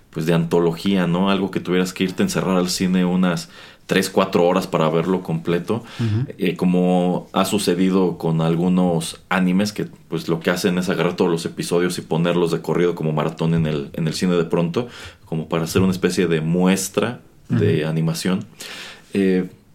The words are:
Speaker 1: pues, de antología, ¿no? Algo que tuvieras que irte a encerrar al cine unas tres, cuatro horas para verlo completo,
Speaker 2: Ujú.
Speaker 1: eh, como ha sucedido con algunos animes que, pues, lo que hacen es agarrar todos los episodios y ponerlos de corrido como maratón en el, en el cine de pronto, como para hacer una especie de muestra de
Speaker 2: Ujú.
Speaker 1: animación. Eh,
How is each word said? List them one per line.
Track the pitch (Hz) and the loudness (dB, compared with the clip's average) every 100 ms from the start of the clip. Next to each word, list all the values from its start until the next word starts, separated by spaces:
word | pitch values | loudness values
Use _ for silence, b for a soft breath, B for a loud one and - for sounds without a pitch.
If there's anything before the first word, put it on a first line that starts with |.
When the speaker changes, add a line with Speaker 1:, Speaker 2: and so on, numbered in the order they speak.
| - | -12
Speaker 1:
pues, | - | -4
de | 80 | 2
antología, | 82 82 85 85 82 98 98 85 | 2 2 2 2 0 0 2 2
¿no? | 87 98 | 2 2
Algo | 98 95 | 0 -2
que | 87 | -4
tuvieras | 85 90 92 | 0 0 0
que | - | -2
irte | 92 - | -2 0
a | 95 | -2
encerrar | 82 82 92 | 0 0 2
al | 90 | 0
cine | - 92 92 | 0 0 2
unas | 90 92 92 82 - B B B - | 2 2 2 0 -6 B B B -2
tres, | 92 95 | 0 0
cuatro | - 95 98 | 0 2 4
horas | 87 92 92 | 4 2 0
para | 82 78 | 0 2
verlo | 85 87 92 | 2 0 -2
completo, | - 80 85 85 87 117 - - | -2 -4 -2 -2 -2 -6 -6 -4
Speaker 2:
Ujú. | 117 107 135 - | -2 -2 -4 -4
Speaker 1:
eh, | 95 | -4
como | 90 92 90 90 90 90 87 - | 0 0 2 2 2 2 -2 -2
ha | 95 | -2
sucedido | 95 107 98 87 95 95 90 85 | 0 0 0 2 2 2 2 0
con | 82 80 | -2 0
algunos | 80 85 90 92 90 85 82 - - | 0 2 2 2 2 0 -4 -10 -4
animes | 92 92 92 104 | 0 2 2 0
que, | - 85 - - | -4 -10 -12 -8
pues, | 82 - | -6 -2
lo | 82 | -2
que | 90 | 0
hacen | 87 101 90 | 0 0 0
es | 90 | 0
agarrar | 85 87 87 | 0 0 2
todos | 90 | 0
los | 82 | 0
episodios | 82 - 82 87 90 90 | -4 -6 -2 0 0 -2
y | |
ponerlos | - 82 85 85 82 | -4 0 2 2 2
de | 82 | 0
corrido | 80 78 87 | 0 0 0
como | 80 78 | 0 -2
maratón | 78 80 82 82 | -2 -2 -2 0
en | 82 78 | 0 0
el, | 76 69 | -2 -6
en | - 80 | -6 -6
el | |
cine | - 92 87 | -2 0 0
de | |
pronto, | 82 85 85 117 123 B B B | 0 0 0 -2 -6 B B B
como | - 80 80 | -10 -8 -4
para | 85 | -4
hacer | 82 95 | 0 2
una | 95 | 2
especie | 90 92 90 87 | 2 0 2 2
de | 82 | 0
muestra | 78 87 90 95 - - 113 - - - - | 0 2 4 2 0 -2 -2 -4 -14 -20 -4
de | 120 95 80 | 0 2 2
Speaker 2:
Ujú. | 78 | 0
Speaker 1:
animación. | 80 80 80 95 95 - B B B B B - | 0 -2 -2 -2 -2 -4 B B B B B -6
Eh, | 101 95 92 87 - - | 0 2 2 0 -8 -20